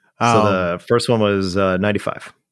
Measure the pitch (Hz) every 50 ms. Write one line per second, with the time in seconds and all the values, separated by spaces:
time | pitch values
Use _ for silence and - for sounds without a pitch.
0 | _ _ _ _ 113 117 117 110 107 104 98 92 90 87 87 90 - - 117 120
1 | - - 120 110 104 101 101 98 95 92 87 101 98 95 92 92 101 104 101 98
2 | - - - - - - - _ _ _